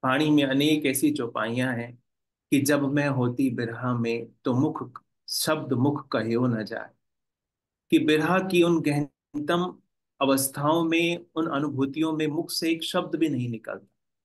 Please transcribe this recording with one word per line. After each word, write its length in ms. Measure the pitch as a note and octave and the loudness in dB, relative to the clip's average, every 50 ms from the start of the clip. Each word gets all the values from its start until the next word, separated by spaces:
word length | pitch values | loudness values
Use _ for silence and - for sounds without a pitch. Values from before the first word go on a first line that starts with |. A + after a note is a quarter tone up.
| - | -2
वाणी 240 | C3 C3 C#3+ D#3 D3+ | 0 2 2 4 4
में 140 | D3+ D3 C#3+ | 4 4 4
अनेक 420 | C3 C3+ C#3 C#3+ D#3 D#3 D3+ D3 | 4 2 2 2 4 2 2 2
ऐसी 260 | C#3 C3 C3 - D3+ | 0 0 2 2 0
चौपाइयां 640 | D3 - - - - - G#2+ A2+ A#2 B2 B2+ C3 B2 | 0 0 -4 -6 -4 -4 -4 -2 -2 -2 -2 -2 -2
हैं 280 | A#2+ A#2 A#2+ B2 - _ _ _ _ _ _ _ _ _ - | -4 -6 -10 -12 -18 _ _ _ _ _ _ _ _ _ 0
कि 100 | - C3+ | 2 2
"जब 320 | B2+ C#3 D3 C#3 C#3+ C3+ C#3 | 4 4 2 2 2 2 0
मैं 140 | D3 C#3+ C#3+ | 0 2 2
होती 420 | C3+ B2+ B2 A#2+ A#2+ - C#3 C3 | 2 0 0 0 0 0 0 0
बिरहा 440 | A#2 A#2+ A#2+ A2+ A#2 A#2 B2+ B2+ B2 | 0 -2 -4 -6 -6 -4 -4 -2 -2
में, 380 | A#2+ A#2 A#2 A#2 A#2 - - - _ - | 0 0 0 -2 -2 -6 -10 -12 _ -4
तो 100 | C#3 B2 | 0 2
मुख, 500 | B2 D3 D#3 D3+ - C3+ B2 - - _ _ _ _ _ - | 2 2 0 0 -4 -8 -12 -14 -18 _ _ _ _ _ -10
शब्द 440 | - - - - - - C#3 B2+ C3+ | -8 -4 -2 0 0 -2 -2 -2 0
मुख 340 | A#2+ B2+ D3 C#3+ C#3+ - - | 0 2 0 0 -2 -4 -4
कह्यो 360 | - B2 A2 A2+ A#2 A#2 B2+ B2+ | -4 -2 -2 0 0 0 0 0
न 160 | A#2 A2 G#2+ | 0 -2 -4
जाए", 260 | G2 A2+ G#2+ G#2+ - _ _ _ _ _ _ _ _ _ _ _ _ _ _ _ _ _ _ _ - | -6 -8 -10 -10 -12 _ _ _ _ _ _ _ _ _ _ _ _ _ _ _ _ _ _ _ 2
कि 80 | - D#3+ | 2 4
बिरहा 400 | C3+ - D3+ D#3 D#3 E3+ F3 F#3+ | 4 4 2 2 2 2 2 0
की 240 | F#3 F#3 F3+ F3 E3+ | 0 2 2 4 4
उन 180 | E3+ E3+ D#3+ | 4 4 2
गहनतम 1000 | D3 D3+ C#3+ D3 D3 C#3+ _ _ _ _ - - D3+ - F3 F3 F3 F3+ - - _ _ _ _ _ _ _ - | 2 0 0 0 -2 -4 _ _ _ _ -8 -6 -2 -2 0 0 -2 -4 -6 -12 _ _ _ _ _ _ _ -2
अवस्थाओं 600 | C#3 C3+ C3+ C3+ C3+ - - D3 C#3+ D3 D#3+ E3+ E3 | 0 2 2 2 0 -2 -4 -2 0 2 2 2 2
में, 420 | E3 E3 E3 E3+ E3+ F3 E3+ - - - | 2 2 2 2 0 -2 -4 -8 -8 -4
उन 120 | D#3+ D#3+ E3 | -4 -2 -2
अनुभूतियों 640 | C#3 C#3 D3 D3 C3 B2 C3+ C#3 C#3 D#3 D#3+ D#3+ D#3 | -2 -2 -2 -2 -2 -2 -2 -2 -2 -2 -2 -2 0
में 140 | D3+ D#3 D3+ | -2 -2 -2
मुख 240 | D3 D#3+ E3+ - | -2 -4 -4 -6
से 200 | - - F3 E3 | -4 -4 -2 -2
एक 120 | E3 E3 - | -2 -2 -4
शब्द 320 | - - F#3 F3 E3+ D#3+ | -4 -4 -4 -4 -2 -2
भी 140 | D3+ D#3+ D#3+ | 0 0 0
नहीं 200 | C#3 B2 B2 A#2+ | 0 -2 -4 -4
निकलता। 440 | A#2 A2 - - - G2 - _ _ _ _ _ _ _ | -6 -8 -10 -10 -12 -12 -14 _ _ _ _ _ _ _